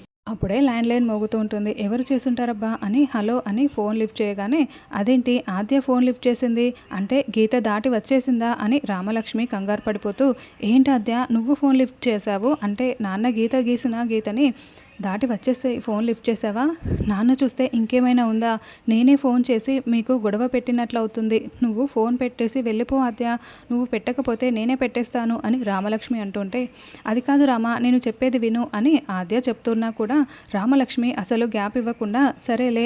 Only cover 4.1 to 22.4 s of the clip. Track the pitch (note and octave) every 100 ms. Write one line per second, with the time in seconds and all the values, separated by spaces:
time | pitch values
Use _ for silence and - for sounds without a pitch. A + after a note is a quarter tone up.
4.1 | - G#3 G3+ G3+ D#4 B3 - - - G#3
5.1 | C4 A#3+ B3 - F#3 G#3+ C#4 C4 B3 B3+
6.1 | B3 B3 A#3+ B3 A#3 A#3+ B3 - F#3 G3
7.1 | C4 C4+ A3 A3 B3 A3 G#3 B3+ A3+ -
8.1 | C4+ C4 A#3+ A#3 A#3+ G#3 C#4+ - F#3 G3
9.1 | A3+ G#3+ A3 A#3+ G3+ G3 G#3 A3 G3+ G#3
10.1 | G3 C4+ - - - G#3 B3 C4 C4 G#3
11.1 | A#3 B3 A3+ A3+ C#4+ C#4 C4 B3+ - B3+
12.1 | G#3 G#3 G3 A#3 D#4 G3+ G3+ B3+ - G3+
13.1 | F#3+ A#3+ A3 A3+ C4 A#3+ A#3+ B3 A3+ A#3
14.1 | A3 G#3+ G#3+ C#4+ - - - - - G3
15.1 | G3+ B3+ G#3 - B3 C4 A#3+ - G#3+ A#3
16.1 | A3+ - A3 A3 G#3 C#4+ E4 - - -
17.1 | G3 A#3 C4 C4 - B3+ A#3 A3 B3+ B3
18.1 | B3 A#3 A3 A#3 A3+ - - - A3 B3+
19.1 | C#4 C4+ B3 A#3+ A3+ B3 C4+ A#3+ A#3 A3+
20.1 | B3+ G#3+ G#3 B3 B3+ B3 A#3+ A#3 A#3 A3
21.1 | A3+ A3 A3 - - A#3+ G#3+ C#4 A#3 A3+
22.1 | B3 B3 -